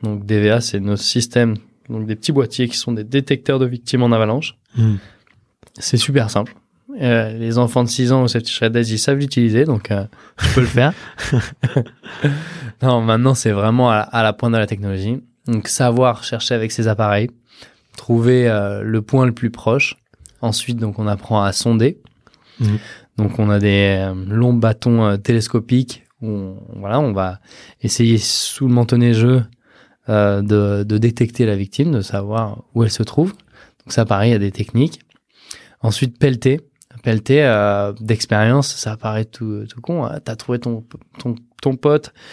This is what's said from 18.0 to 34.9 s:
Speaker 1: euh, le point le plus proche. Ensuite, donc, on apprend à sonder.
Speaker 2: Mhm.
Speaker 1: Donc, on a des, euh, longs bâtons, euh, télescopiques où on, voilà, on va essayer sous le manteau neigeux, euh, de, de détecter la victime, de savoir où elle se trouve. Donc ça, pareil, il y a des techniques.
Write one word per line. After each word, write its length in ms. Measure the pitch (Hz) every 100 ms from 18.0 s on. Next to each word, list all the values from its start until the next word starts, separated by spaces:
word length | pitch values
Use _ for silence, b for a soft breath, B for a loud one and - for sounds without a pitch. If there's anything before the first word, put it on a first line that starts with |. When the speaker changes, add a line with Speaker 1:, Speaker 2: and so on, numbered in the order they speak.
| - 117 117 127 120
Speaker 1:
euh, 320 | 107 101 101
le 220 | 107 113
point 220 | 107 135 127
le 60 |
plus 180 | 117 117
proche. 440 | - - 131 - - _ _ - _
Ensuite, 360 | 117 107 - 120
donc, 200 | 113 98
on 80 | 104
apprend 380 | 101 - 107
à 80 | 101
sonder. 480 | 95 120 113 123 185 _ _ _ b b -
Speaker 2:
Mhm. 200 | 110 107 B B B -
Speaker 1:
Donc, 200 | 104 -
on 140 | 104
a 80 | 101
des, 400 | 101 101 98 95
euh, 160 | 95 92 95
longs 280 | 110 120 120
bâtons, 500 | 113 110 123 117 110
euh, 120 | 101
télescopiques 880 | 101 117 110 117 113 127 123 - _ _
où 40 | 110
on, 300 | 104 95 98 - 98
voilà, 240 | 98 123
on 140 | 143
va 260 | 98 92 92 B B B _
essayer 360 | 113 - 117 113
sous 500 | - - - - 135
le 60 |
manteau 240 | 120 117 123
neigeux, 460 | 120 113 120 127 113 b b b b b -
euh, 320 | 107 104 101
de, 420 | 101 104 101 101
de 140 | 101 107
détecter 480 | 113 117 117 - 113
la 100 | 98
victime, 360 | 98 - 156
de 100 | 131
savoir 640 | 95 101 101 110 110 107 -
où 100 | 117
elle 80 | 113
se 120 | -
trouve. 300 | 113 - 175 - b b b _ -
Donc 80 |
ça, 120 | - 107
pareil, 260 | 101 110
il 20 |
y 20 | 113
a 40 |
des 120 | 101
techniques. 500 | - 104 113 156